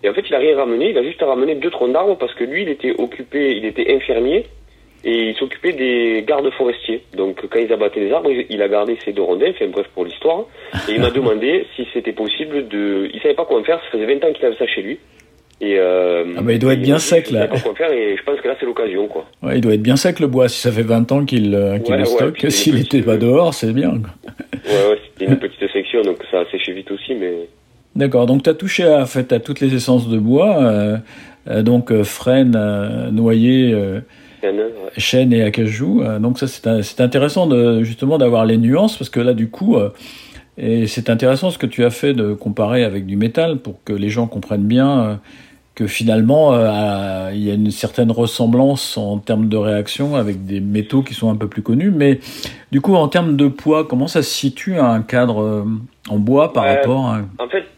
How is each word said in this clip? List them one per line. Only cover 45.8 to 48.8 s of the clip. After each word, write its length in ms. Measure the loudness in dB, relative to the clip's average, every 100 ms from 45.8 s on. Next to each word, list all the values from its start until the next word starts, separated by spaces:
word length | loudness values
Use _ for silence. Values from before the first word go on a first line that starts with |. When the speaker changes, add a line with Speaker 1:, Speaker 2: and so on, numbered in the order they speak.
| -6
Speaker 2:
finalement, 680 | 0 2 4 4 6 6
euh, 140 | 4 2
à, 600 | 0 -2 -2 -4 -6 -6
il 140 | -4 -2
y 40 |
a 40 |
une 160 | 0 0
certaine 400 | -2 -6 0 0
ressemblance 880 | 2 -2 0 2 4 4 2